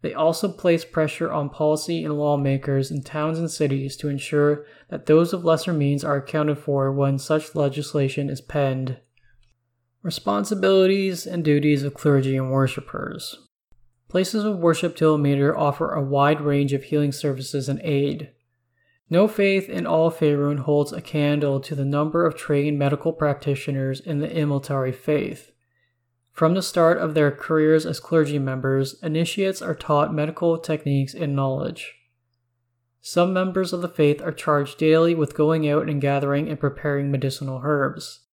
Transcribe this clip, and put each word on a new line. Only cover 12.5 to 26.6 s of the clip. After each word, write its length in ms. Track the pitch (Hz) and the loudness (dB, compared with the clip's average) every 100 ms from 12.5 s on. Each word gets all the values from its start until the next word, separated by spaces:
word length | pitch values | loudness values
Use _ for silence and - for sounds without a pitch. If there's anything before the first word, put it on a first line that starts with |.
worshippers. 960 | 135 135 - - - - - - - _ _ _ - _ _ _ | 2 2 0 -10 -10 -10 -10 -14 -16 _ _ _ -20 _ _ _
Places 360 | 185 190 220 214 | -2 -2 -2 -2
of 140 | 196 | 0
worship 360 | 170 160 175 - | 2 2 0 2
to 80 | 160 | 2
Ilmater 520 | 156 143 139 139 - | 4 2 2 2 2
offer 340 | 147 139 156 | 0 0 -4
a 100 | - | -2
wide 380 | 139 139 143 151 | 0 2 4 2
range 340 | 147 143 143 | 0 0 2
of 100 | 139 | -2
healing 280 | 135 151 147 | -2 0 0
services 560 | 139 147 131 131 143 135 | -2 -4 -4 -6 -6 -4
and 140 | 139 | -4
aid. 480 | 170 139 143 147 147 _ _ _ _ _ _ _ _ | -2 0 0 -4 -10 _ _ _ _ _ _ _ _
No 180 | 165 214 | 2 2
faith 420 | 214 196 196 190 | 4 2 2 -2
in 160 | 180 165 | -6 0
all 260 | 160 165 | 2 2
Faerun 480 | 165 151 143 143 143 | 2 2 2 0 0
holds 320 | 131 147 147 | 0 2 0
a 100 | - | -4
candle 580 | - 151 147 147 143 135 | -6 -2 0 2 0 -2
to 140 | 135 143 | -4 -4
the 100 | 139 | -2
number 400 | 143 151 165 170 | 0 0 2 0
of 100 | 156 | -2
trained 420 | - 143 147 147 | -2 0 2 0
medical 360 | 139 147 165 | 0 0 -2
practitioners 840 | 160 151 139 - 139 - 139 135 135 | -2 -2 -2 -2 -4 -2 -4 -4 -6
in 200 | - 147 | -4 -4
the 80 | 151 | -2
Ilmatari 680 | 165 147 143 139 139 131 | -2 0 -2 -2 -2 -2
faith. 580 | 127 - 151 143 151 - _ _ _ _ _ _ _ _ | -4 -2 0 0 -8 -16 _ _ _ _ _ _ _ _
From 220 | - 160 | 0 2
the 80 | 185 | 2